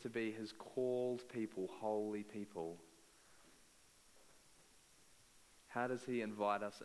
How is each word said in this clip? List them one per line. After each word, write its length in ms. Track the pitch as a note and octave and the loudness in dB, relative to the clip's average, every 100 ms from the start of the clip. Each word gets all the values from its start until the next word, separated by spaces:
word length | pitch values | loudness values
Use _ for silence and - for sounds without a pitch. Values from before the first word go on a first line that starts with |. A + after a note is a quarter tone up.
to 40 | B2 | -4
be 220 | A#2 A2+ | 0 0
his 220 | A2 G#2+ | 0 -6
called 760 | - - - B2+ B2 B2 A#2+ - | -8 -6 0 2 4 2 0 -2
people, 400 | B2 A2 - F#2+ - | -2 -2 0 -4 0
holy 420 | A2 G#2+ G#2+ G#2+ | 2 2 2 0
people, 540 | G#2 G#2+ G2+ F2 E2 E2+ - - - - - - - - - - - - - - - - - - - - - - - - - - - - - | -4 -6 -6 -4 -4 -6 -14 -20 -20 -20 -20 -20 -20 -20 -20 -20 -20 -20 -20 -20 -20 -20 -20 -20 -20 -20 -20 -20 -20 -20 -20 -20 -20 -20 -4
how 200 | A#2+ B2 | 0 2
does 160 | B2 | 2
he 160 | - A#2+ | 2 2
invite 420 | G#2+ G#2 G#2 G2+ | 2 4 4 4
us 180 | G#2 - | 2 -4